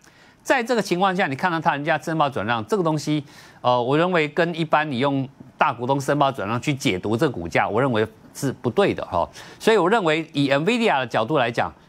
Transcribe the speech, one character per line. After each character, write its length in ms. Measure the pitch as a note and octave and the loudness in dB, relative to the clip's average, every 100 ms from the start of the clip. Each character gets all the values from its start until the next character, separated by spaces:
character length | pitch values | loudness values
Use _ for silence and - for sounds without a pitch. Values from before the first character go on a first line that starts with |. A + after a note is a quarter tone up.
| _ _ - _ | _ _ -20 _
在 200 | - C#4 | 0 0
这 120 | A3+ | 2
个 60 | A#3+ | -2
情 180 | G3 F3 | 0 0
况 160 | G3 | 2
下， 120 | F#3 F3+ | 2 -2
你 100 | C3 | -2
看 160 | F#3 | -2
到 80 | D#3+ | 0
他 120 | E3 | 0
人 120 | C#3+ | 0
家 140 | D3 D#3 | 0 -2
申 180 | - D#3+ | -2 0
报 140 | C#3+ | 0
转 160 | - G2+ | 0 -2
让 180 | A#2+ | -2
这 100 | G#2 | -2
个 80 | G#3+ | -2
东 160 | E3 D#3 | 0 -2
西， 240 | D3+ D3+ C#3 - - - | -2 -4 -4 -14 -20 -4
呃， 220 | B2 B2 | 0 2
我 160 | A#2+ D3+ | 2 2
认 120 | F3+ | 2
为 140 | F3 D3+ | 2 0
跟 260 | D3+ E3+ | 0 0
一 100 | E3 | -2
般 260 | D#3+ D3+ D#3 | 0 0 0
你 100 | A#2+ | 0
用 280 | C#3 C#3 C3+ - - - | 0 0 -4 -8 -20 -2
大 120 | D#3 | 0
股 160 | A#2 B2 | 0 -2
东 140 | C#3 | 0
申 180 | C3+ C#3+ | 0 2
报 140 | C#3 | 2
转 160 | C3 G2 | 0 -4
让 100 | A#2 | -2
去 140 | - | -2
解 260 | C3+ B2+ F#2 | -2 0 -2
读 160 | G#2 | 0
这 140 | A2+ D#3 | 0 0
股 180 | F#2 E2 | -2 -2
价， 220 | B2+ G2+ | 0 0
我 100 | G#2 | 2
认 140 | C#3 | 2
为 140 | A2 A2 - - | 0 -2 -6 -20
是 180 | - C#3 | -6 -6
不 200 | - A#2+ | -4 -2
对 240 | D3 F#3 | 2 2
的 100 | F#2 | 0
哈。 240 | - F2 D#2+ - - - | -4 -4 -4 -6 -20 -4
所 160 | - | 2
以 20 | A3 | 4
我 140 | E3+ | 4
认 120 | A3+ | 2
为 220 | E3 D#3 D#3 | 2 0 -2
以 160 | C#3+ C#3 | -2 2
nvidia 520 | C#3 E3 A#3+ A3+ D3 | 2 2 0 2 0
的 60 | B2+ | -2
角 160 | A#2 | -2
度 140 | A2+ C3 | 0 0
来 140 | A#2+ | 0
讲， 200 | A#2+ F#2 - | 0 -4 -6